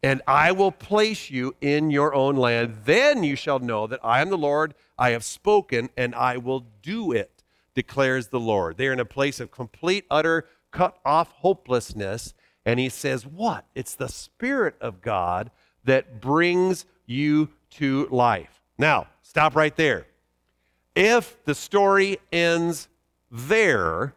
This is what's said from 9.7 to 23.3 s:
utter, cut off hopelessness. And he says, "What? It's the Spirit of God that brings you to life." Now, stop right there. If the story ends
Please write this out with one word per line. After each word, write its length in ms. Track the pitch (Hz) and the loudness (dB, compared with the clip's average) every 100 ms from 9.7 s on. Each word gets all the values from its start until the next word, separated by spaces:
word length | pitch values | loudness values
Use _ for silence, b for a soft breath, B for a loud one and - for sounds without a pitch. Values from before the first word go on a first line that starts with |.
| _ 165 196 - | _ -4 -4 0
utter, 380 | 143 156 165 - b b | 0 2 0 -4 b b
cut 280 | - 180 - | -2 -2 -2
off 280 | - 151 170 | 0 0 0
hopelessness. 1000 | _ 180 190 - 123 - 107 98 110 - - _ _ - | _ 0 0 0 -2 -2 -10 -8 -8 -12 -20 _ _ -2
And 140 | 120 | 0
he 100 | 127 | -2
says, 360 | - 143 131 131 | -4 -4 -4 -8
"What? 400 | 165 226 - - | -4 -4 -4 -10
It's 220 | - 131 - | -12 -12 -10
the 140 | 127 | -10
Spirit 640 | - - _ 247 277 190 - | -10 -18 _ -4 -2 -2 -4
of 220 | 117 92 | -12 -8
God 480 | - 101 87 90 113 _ _ _ | -4 -2 0 -2 -6 _ _ _
that 380 | 123 131 - 117 | 0 0 0 -12
brings 640 | 127 151 175 175 185 185 - _ - | 0 2 2 2 2 0 -6 _ -8
you 440 | 123 151 151 151 _ _ | -2 0 2 0 _ _
to 360 | - 143 135 147 | -4 -2 0 0
life." 500 | 127 120 101 - _ _ - | 2 2 2 -4 _ _ 0
Now, 300 | 151 131 - _ | 2 2 -2 _
stop 320 | _ - 156 151 | _ 2 2 4
right 200 | 151 147 | 0 2
there. 300 | 156 101 - _ _ _ _ _ _ _ _ - | 0 0 -6 _ _ _ _ _ _ _ _ 2
If 480 | 196 240 180 - - | 4 4 0 -12 -6
the 100 | 143 | -6
story 640 | - 202 202 196 196 196 _ | 0 2 4 4 2 -2 _
ends 580 | 170 170 170 170 160 - _ _ _ _ | 0 2 2 0 -4 -10 _ _ _ _